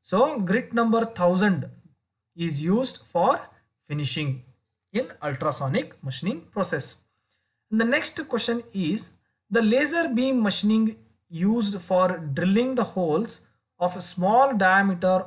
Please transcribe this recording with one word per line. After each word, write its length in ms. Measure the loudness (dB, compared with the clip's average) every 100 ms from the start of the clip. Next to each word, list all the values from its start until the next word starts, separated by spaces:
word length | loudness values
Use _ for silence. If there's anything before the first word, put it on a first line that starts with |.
So 380 | 0 2 2 0
grit 340 | -2 -2 -2
number 320 | -2 2 0 -2
thousand 640 | 0 2 4 2 0 -4 -16 _ _ _ _ _ -8
is 240 | -6 -2
used 440 | 0 0 0 -8 -6
for 340 | 0 2 0 -4 _ _ _ _
finishing 540 | -4 -4 -4 -4 -6 -12 _ _ _ _
in 160 | -6 -6 -8
ultrasonic 800 | -8 -4 -4 -4 -2 -4 -4 -12
machining 380 | -12 -6 -6 -6
process. 540 | -8 -6 -4 -4 -6 -14 _ _ _ _ _ _ _
And 100 | 0
the 60 | 0
next 420 | 0 -2 -8 -6
question 360 | -4 -2 -4 -6
is, 360 | -4 -2 -2 -6 _ _ _ _
the 100 | 2
laser 480 | 2 2 2 0 0
beam 320 | 0 0 2
machining 560 | 0 0 2 2 2 -2 _ _ _
used 500 | -2 0 2 -2 -6
for 380 | 0 2 2 0 -4
drilling 400 | -2 2 2 2
the 100 | -2
holes 580 | -2 -2 0 0 -2 -10 _ _ _ _
of 180 | -4 -4
a 60 |
small 540 | -10 -2 2 6 4 4
diameter 680 | 4 4 2 2 2 2